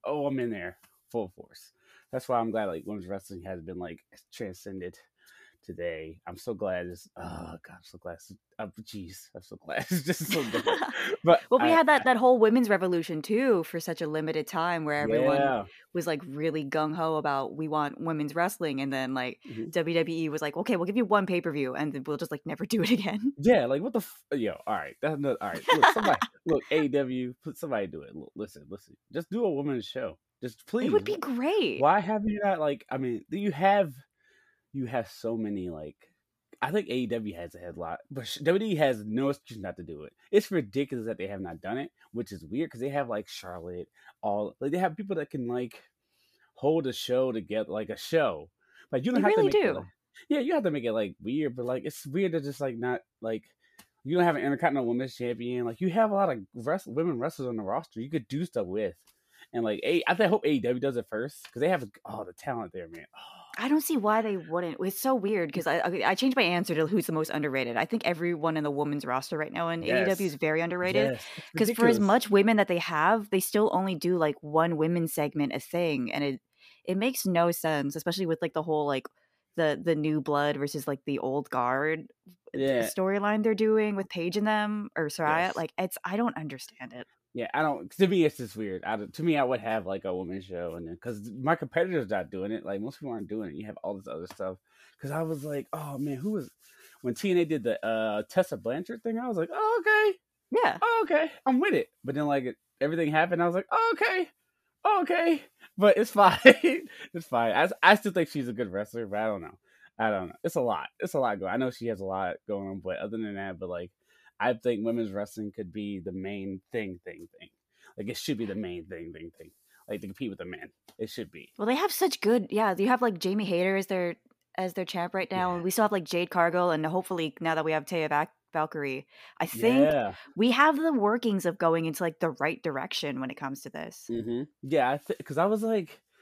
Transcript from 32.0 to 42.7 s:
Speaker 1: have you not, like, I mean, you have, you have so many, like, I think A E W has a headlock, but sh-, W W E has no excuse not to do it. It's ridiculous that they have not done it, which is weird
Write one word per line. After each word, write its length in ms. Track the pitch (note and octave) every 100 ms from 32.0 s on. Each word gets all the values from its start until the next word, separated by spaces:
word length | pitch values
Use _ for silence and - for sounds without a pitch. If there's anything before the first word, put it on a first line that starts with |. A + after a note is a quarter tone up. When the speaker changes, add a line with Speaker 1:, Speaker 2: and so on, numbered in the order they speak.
Speaker 1:
have 220 | F3+ G#3+ G#3+
you 140 | G#3
not, 160 | G3+ F3+
like, 260 | D3+ C#3+ -
I 80 | C3
mean, 260 | B2+ A2+ -
you 220 | F#3 G3+
have, 420 | C#3+ F#3+ G3+ F3+ C3 - _ _ _ _ _ _
you 140 | C#3 B2
have 220 | B2 A2+
so 260 | - A2+ A2+
many, 340 | G#2+ G2+ F2+
like, 260 | D#2 D2+ - _ _ _ _ _ _
I 100 | A#2
think 160 | G3 -
A 40 |
E 120 | B2 A#2+
W 260 | A#2 G#2+ E2+
has 180 | E2+ F2
a 40 |
headlock, 380 | F2 E2 E2 E2+ -
but 180 | C#3 A2
sh-, 80 | -
W 160 | D3 F#3+
W 120 | A3
E 20 | E3+
has 280 | D3 A#2
no 260 | G#2+ A2 C#3
excuse 300 | C#3+ - A2
not 160 | G2 F2
to 60 |
do 200 | E2 D2+
it. 100 | D2+ - _
It's 180 | G3+ -
ridiculous 540 | F#3 A2 A2+ C#3 B2+ A2
that 120 | G#2+
they 100 | F#2+
have 120 | G2+
not 180 | F#2 E2
done 160 | F#2 B2
it, 140 | C#3+ - _
which 200 | A2+ A#2
is 120 | F#2+ D#2
weird 240 | A2+ D#3+